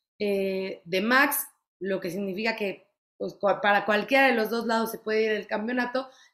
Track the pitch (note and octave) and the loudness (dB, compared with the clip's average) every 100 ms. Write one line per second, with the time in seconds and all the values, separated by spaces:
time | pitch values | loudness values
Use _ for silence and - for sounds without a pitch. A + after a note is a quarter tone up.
0 | _ _ G#3 G3 F#3+ F#3+ F#3+ - - F#3 | _ _ -2 0 0 -2 -6 -10 -4 -2
1 | G#3+ C4 C#4+ - - _ _ _ F#3 F#3+ | 2 4 4 0 -6 _ _ _ -4 -4
2 | F#3 F3 G3+ F#3 A3 A3 G3+ F#3 _ _ | -4 -4 -4 -4 -4 -2 -6 -6 _ _
3 | _ _ G3 - G3 F#3+ G#3 G3+ G3+ G#3 | _ _ -10 -2 0 2 4 2 4 0
4 | G#3 C4+ C4+ A#3 G#3+ A#3 A3+ A3+ A3 A3 | 2 4 4 4 0 -2 -2 0 -2 -4
5 | - A3 A3 G#3+ G3 G#3+ G#3+ B3+ B3 - | -2 0 0 -2 -4 -4 -2 -2 -2 -4
6 | C4+ - _ | -6 -12 _